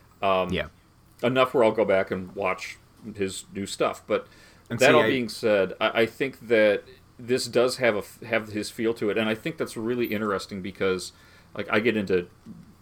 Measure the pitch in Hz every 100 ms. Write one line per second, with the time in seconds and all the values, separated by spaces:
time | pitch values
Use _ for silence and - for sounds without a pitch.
0 | _ - 98 92 90 87 80 _ _ _
1 | _ - 123 131 127 139 110 110 101 95
2 | 98 95 90 98 95 92 - - _ _
3 | 107 104 95 - - 98 95 - 127 -
4 | - 101 - - - - - 127 131 151
5 | 113 131 110 - 113 101 92 - 107 117
6 | 113 - 139 - 113 113 107 98 - -
7 | _ - 120 127 123 117 127 127 120 104
8 | - - 113 113 107 107 101 - 113 117
9 | 107 101 110 110 165 160 117 117 110 123
10 | 117 104 107 95 - 98 95 - 98 90
11 | - - - - - 107 104 110 117 107
12 | 98 92 87 - - - - -